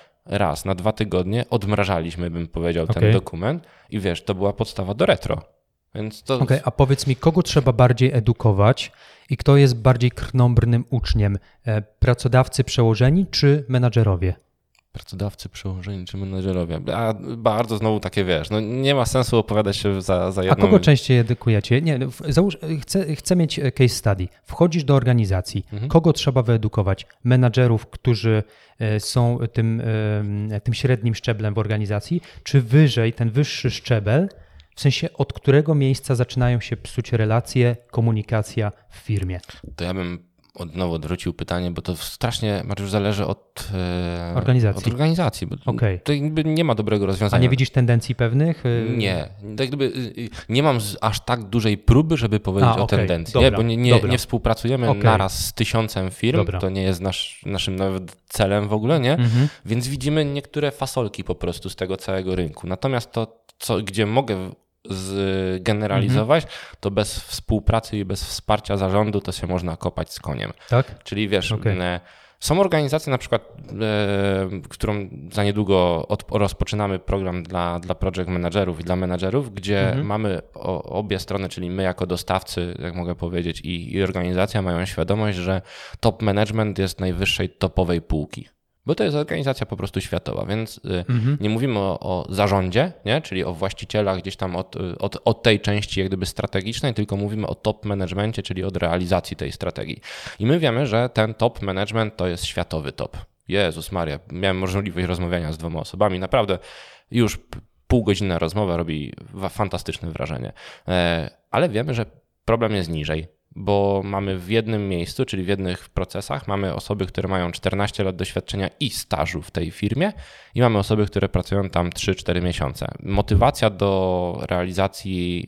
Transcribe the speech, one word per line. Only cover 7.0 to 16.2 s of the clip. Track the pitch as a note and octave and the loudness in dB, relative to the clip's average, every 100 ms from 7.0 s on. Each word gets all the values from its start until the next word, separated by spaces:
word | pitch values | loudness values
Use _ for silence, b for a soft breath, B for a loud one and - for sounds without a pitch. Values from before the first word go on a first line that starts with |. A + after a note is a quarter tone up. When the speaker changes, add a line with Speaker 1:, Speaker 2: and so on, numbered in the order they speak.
| C3+ | 0
Speaker 2:
mi, | B2+ | 2
kogo | E3 E3+ | 2 2
trzeba | - D3+ B2+ | 2 4 4
bardziej | A#2 B2 A#2+ B2+ | 6 6 6 4
edukować | B2+ A2 - A2+ G2 G#2+ - - _ B B B | 4 2 4 4 6 6 4 -2 _ B B B
i | B2+ | 0
kto | - C#3 | 6 8
jest | C#3 A#2 | 8 6
bardziej | A#2+ B2 B2 | 4 4 4
krnąbrnym | - - B2+ B2 A#2 A#2 A#2+ - | 0 -2 4 4 6 4 4 2
uczniem? | A#2+ - A#2 G#2 G2+ b b A#2+ | -2 0 2 2 2 b b -2
E, | G#2+ | -2
pracodawcy | G2+ - - A#2+ B2+ B2+ B2+ - | -2 0 2 4 4 4 4 2
przełożeni | B2 - A2+ A2 B2+ E3+ F#3+ | 0 4 4 6 4 4 0
czy | - C#3+ D3 B2 | 2 4 4 2
menadżerowie? | B2+ B2 A#2 G#2+ F2+ F2+ - _ _ _ _ _ | 2 4 4 4 2 0 -4 _ _ _ _ _
Speaker 1:
Pracodawcy | - - F#2 G2+ - F#2 | -20 -12 -6 -6 -8 -14
przełożeni | - G2 F#2 F#2 F#2+ F2+ | -10 -8 -8 -8 -8 -8
czy | |
menedżerowie? | G2 | -8